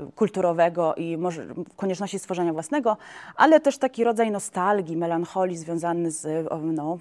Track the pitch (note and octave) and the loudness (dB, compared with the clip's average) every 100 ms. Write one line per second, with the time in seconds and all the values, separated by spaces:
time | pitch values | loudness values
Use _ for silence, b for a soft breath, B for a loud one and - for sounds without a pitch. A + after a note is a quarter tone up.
0 | C#3+ - G#3+ F#3+ F3+ E3+ E3+ F3 E3 - | -10 -2 0 2 2 4 4 4 0 0
1 | E3 E3 F3 E3 - - - - G3 F3+ | -4 -2 -4 -4 -8 -10 -12 -6 -4 -2
2 | G3+ G3 - F3+ E3+ D#3 D#3+ D4 A#3 G#3+ | -4 -6 -6 -2 -2 -2 -2 0 0 0
3 | B B B - C#4+ D#4 C#4+ - B3+ A3+ | B B B 4 8 8 6 2 -2 0
4 | A3+ A3+ A3+ G3+ - F#3 F#3 G#3 E3 E3 | 0 2 0 0 -4 -2 2 2 0 -2
5 | E3+ E3 E3+ F#3+ F#3 E3+ D#3+ E3+ E3+ E3+ | 0 0 -2 -2 -2 -2 -6 -4 -2 -2
6 | E3+ D#3 D3+ D#3 D#3+ D#3+ D#3 D#3+ D3+ F3 | -2 -4 -4 -4 -2 -4 -4 -4 -4 -6